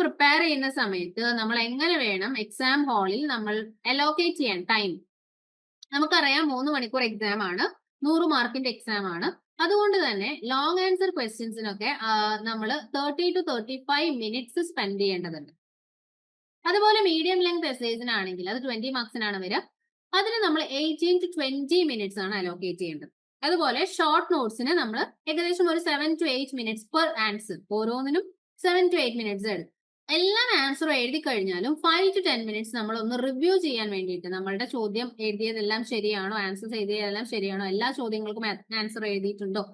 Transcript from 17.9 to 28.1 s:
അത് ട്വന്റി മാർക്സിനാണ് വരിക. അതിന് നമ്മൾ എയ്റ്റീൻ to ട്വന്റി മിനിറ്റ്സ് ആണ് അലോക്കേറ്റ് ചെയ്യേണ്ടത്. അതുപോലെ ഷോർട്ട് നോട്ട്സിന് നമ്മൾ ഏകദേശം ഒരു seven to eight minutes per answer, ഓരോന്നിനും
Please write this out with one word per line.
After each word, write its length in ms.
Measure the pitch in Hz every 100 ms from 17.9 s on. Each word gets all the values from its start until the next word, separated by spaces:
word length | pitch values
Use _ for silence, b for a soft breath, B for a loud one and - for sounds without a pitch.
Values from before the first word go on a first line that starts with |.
| 233 247 220 185 185 185
അത് 120 | 233
ട്വന്റി 260 | 262 226 254 262
മാർക്സിനാണ് 420 | 226 240 214 196
വരിക. 160 | 185 254 - _ _ _ _ 381
അതിന് 260 | 427 453 381
നമ്മൾ 160 | 311 302 269
എയ്റ്റീൻ 360 | 311 311 339 359
to 80 | 359 339
ട്വന്റി 460 | 269 277 277 349 330
മിനിറ്റ്സ് 300 | 233 196 196
ആണ് 100 | 190
അലോക്കേറ്റ് 440 | 208 180 175 180 175
ചെയ്യേണ്ടത്. 300 | 175 151 - _ _ _ 294
അതുപോലെ 380 | 339 294 247 370 -
ഷോർട്ട് 380 | 320 320 339
നോട്ട്സിന് 380 | 330 226 220 247 349
നമ്മൾ 240 | 240 233 - - -
ഏകദേശം 360 | 311 339 359 349
ഒരു 80 | 330 339
seven 220 | 294 302 320
to 60 | 330 254
eight 140 | 277 262
minutes 220 | 220 220 -
per 120 | 311 320 226 220
answer, 300 | 208 - 170 - 208
ഓരോന്നിനും 480 | 220 247 269